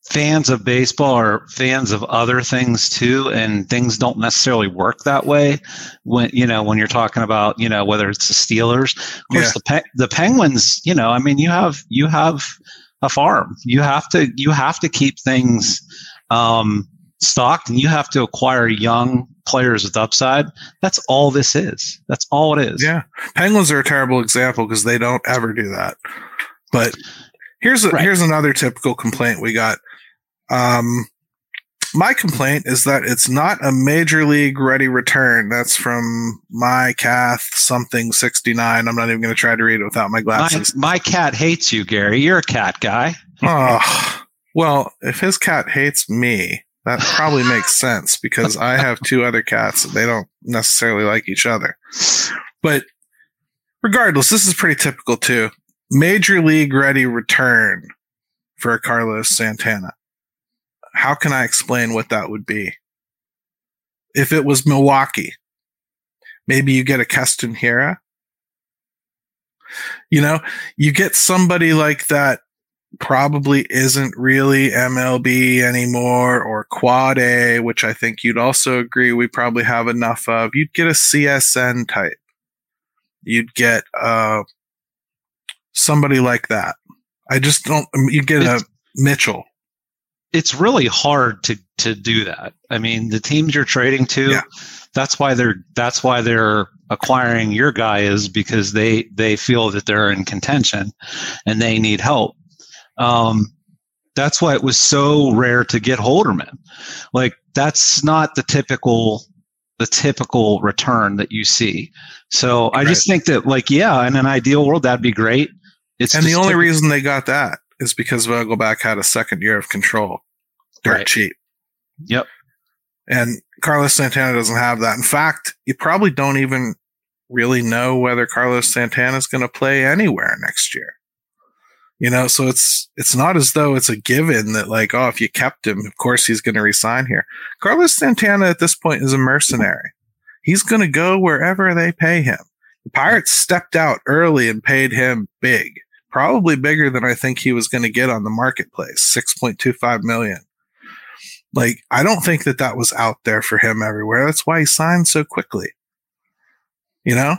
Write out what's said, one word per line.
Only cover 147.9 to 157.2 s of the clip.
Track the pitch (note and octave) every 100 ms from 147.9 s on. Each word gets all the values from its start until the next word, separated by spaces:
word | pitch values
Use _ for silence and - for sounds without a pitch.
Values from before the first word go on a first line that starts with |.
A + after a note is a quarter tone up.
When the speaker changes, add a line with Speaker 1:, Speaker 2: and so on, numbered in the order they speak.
| A2+ B2+
Speaker 2:
on | A2+ G#2+
the |
marketplace, | A2 B2+ - - - E2+ -
six | - - - -
point | B2 G#2
two | C3
five | A#2+ A#2+ A#2
million. | A2+ A#2 A2+ F2+ _ _ _ _ - - - - - - _ -
Like, | A#2+ A#2+ _
I | B2
don't | F3 G#3
think | F3 D#3+
that | - B2+
that | C3 A#2
was | A#2
out | - A2+ G#2+
there | - G#2+
for | - A2
him | A2+ A2
everywhere. | A2 G#2+ G#2+ A#2 C#3+
That's | D#3 -
why | E3
he | D3+
signed | - D#3+ F3 E3+
so | D#3
quickly. | D3 - - - - _ _ _ _ _ _ _ _ _ _ _ _ _ -
You |
know? | B2